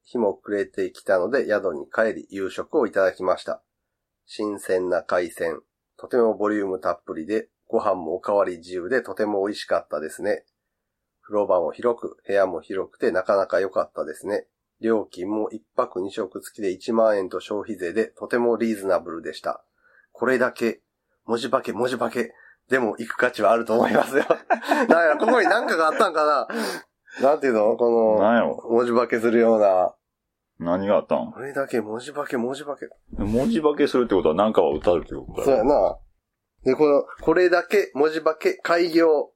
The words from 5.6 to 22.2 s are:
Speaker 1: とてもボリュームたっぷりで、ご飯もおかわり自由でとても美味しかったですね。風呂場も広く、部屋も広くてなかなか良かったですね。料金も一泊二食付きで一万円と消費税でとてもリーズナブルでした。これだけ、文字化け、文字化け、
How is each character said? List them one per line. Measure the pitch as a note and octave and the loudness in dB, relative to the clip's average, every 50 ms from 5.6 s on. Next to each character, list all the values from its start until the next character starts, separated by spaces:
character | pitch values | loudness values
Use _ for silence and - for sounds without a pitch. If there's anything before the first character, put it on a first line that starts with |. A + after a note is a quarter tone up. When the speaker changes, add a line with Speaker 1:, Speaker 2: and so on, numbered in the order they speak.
| - _ _ _ _ _ _ | -14 _ _ _ _ _ _
Speaker 1:
と | - - | -20 -8
て | - - | -2 2
も | B2 A#2 A2 G#2 | 2 2 2 0
ボ | F#2 G#2 G#2 | 0 -2 -2
リ | G#2+ | 0
ュ | G#2 G2 | -2 -2
ー | |
ム | F#2+ F#2 F#2 | -4 -6 -4
た | - F2+ | -4 -4
っ | F2 - _ | -4 -6 _
ぷ | - E2+ | -12 -12
り | E2 D#2 | -10 -6
で、 | F2+ G#2+ A2 - - _ _ _ - | -4 -4 -4 -4 -8 _ _ _ -4
ご | A#2 A2 | -4 -2
飯 | G#2+ G#2 F#2+ | 0 0 -2
も | F#2 D#2+ D#2 F2 | -2 -4 -6 -6
お | F#2 | -4
か | - - G2+ | -2 0 0
わ | G2+ F#2+ | 2 0
り | F#2 F2+ | 0 -4
自 | E2 E2 F2+ F2+ | -8 -12 -10 -10
由 | F3+ E2+ | -8 -4
で | F#2 C3 B2 | -2 -2 -2
と | - G2+ F#2+ | -4 -4 -6
て | - G#2+ | -4 -4
も | G#2 G#2 G2 F#2+ | -2 -2 -2 -2
美 | G#2 | -4
味 | G2 - | -4 -8
し | - | -4
か | - F#2 E2+ | -4 -2 -4
っ | - _ | -2 _
た | F2 D2+ | -8 -8
で | D#2 D#2 | -8 -8
す | - - | -8 -6
ね。 | F2+ G#2 G2+ - - _ _ _ _ _ _ _ _ _ _ _ _ _ _ _ | -4 -4 -4 -4 -6 _ _ _ _ _ _ _ _ _ _ _ _ _ _ _
風 | _ - G#2 G#2 | _ -4 -2 -2
呂 | G2+ | 2
場 | F#2+ F#2 F2+ | 2 2 2
も | E2 D2+ | 0 -2
広 | - - A#2 A#2+ A#2 - | -4 -2 -2 -2 -2 -2
く、 | - - - - _ | -8 -12 -14 -12 _
部 | - G2 | -2 0
屋 | G2 F#2+ | 2 2
も | F#2+ E2+ D#2 | 2 -2 -8
広 | - - F#2+ F#2+ F2 - | -10 -8 -8 -8 -8 -8
く | _ _ | _ _
て | C3+ A#2 | -2 0
な | - A2 - | 0 0 0
か | - G#2 | 0 0
な | G2 F#2+ | 0 0
か | - - F#2 | 0 0 0
良 | G2 F#2 | 0 0
か | - G#2 - | -2 -4 -4
っ | - _ | -4 _
た | - D#2+ | -8 -8
で | D#2 - | -8 -10
す | - - | -10 -6
ね。 | F#2+ G#2 F#2+ - _ _ _ _ _ _ _ | -6 -6 -6 -6 _ _ _ _ _ _ _
料 | A2 A2+ A2+ G#2+ F2+ | -2 0 0 0 -2
金 | - - F2+ F2+ G2+ | -6 -10 -10 -6 -6
も | G#2+ G#2+ G#2+ A2+ | -4 -4 -4 -6
一 | A2+ A2 - _ _ | -8 -14 -18 _ _
泊 | - B2 - - F2+ | -4 -4 -2 -4 -6
二 | F#2+ G2 | -6 -6
食 | - A2+ G2+ F#2 - G2 | -6 -8 -8 -8 -10 -14
付 | - - - | -16 -16 -10
き | - | -6
で | G#2 F#2 | -6 -6
一 | F#2 - - B2 A2+ | -6 -6 -6 -2 0
万 | A2+ A2 A2 G#2+ | 2 4 4 2
円 | G2+ F#2+ F2+ | 0 -2 -4
と | - F2+ | -8 -10
消 | - - G#2 G2+ - | -8 -6 -8 -8 -6
費 | - G#2 | -8 -8
税 | F2 F2+ F2 F#2 | -8 -8 -4 -2
で | A2 G#2+ | -2 -4
と | - _ - G#2 | -4 _ -12 -6
て | - B2+ | -4 -2
も | A#2+ A#2+ A#2+ A#2 | 0 2 0 0
リ | G#2+ A2+ A2+ G#2+ | 0 0 -2 -2
ー | |
ズ | G2 F#2+ | -2 0
ナ | F#2+ F2 E2 | 0 0 0
ブ | E2 E2+ | -2 -6
ル | D#2+ E2 | -10 -10
で | D#2 D#2 - | -10 -12 -12
し | - | -8
た。 | - - - - _ _ _ _ _ _ _ _ _ _ - | -8 -8 -8 -8 _ _ _ _ _ _ _ _ _ _ -8
こ | - A#2 | -4 0
れ | B2 C3 | 0 2
だ | A#2 B2+ A#2+ | 2 2 0
け、 | - - A#2+ A2+ - - _ _ _ _ _ _ _ _ _ | 0 -2 -2 -2 -2 -4 _ _ _ _ _ _ _ _ _
文 | A2 A#2 | -4 -4
字 | A2+ C3 A#2 | -4 0 -2
化 | C3+ B2 | -2 -2
け、 | - B2 F#2 | -2 -6 -4
文 | G#2+ B2 B2 | -4 -4 -4
字 | B2+ | -2
化 | A#2 A#2+ A#2 | -2 -4 -4
け、 | - A#2+ | -2 -4